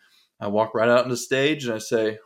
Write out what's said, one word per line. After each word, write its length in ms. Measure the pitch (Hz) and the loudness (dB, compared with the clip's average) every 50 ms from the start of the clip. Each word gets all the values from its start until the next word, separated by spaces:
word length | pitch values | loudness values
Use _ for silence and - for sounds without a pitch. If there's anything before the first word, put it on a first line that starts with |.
| _ _ _ _ _ _ _ - | _ _ _ _ _ _ _ -10
I 80 | 107 104 | -6 -2
walk 260 | 101 107 110 110 - | 0 0 0 0 0
right 140 | 110 113 120 | 0 4 4
out 140 | 120 127 120 | 4 4 2
on 60 | 127 | 0
the 60 | 123 120 | -4 -6
stage, 460 | - - 131 131 139 151 156 147 131 | -4 -2 0 0 2 0 0 -2 -4
and 80 | 120 110 | -6 -6
I 40 | 104 | -6
say, 400 | - - 123 110 110 107 107 - - | -4 -2 0 0 0 0 -2 -6 -6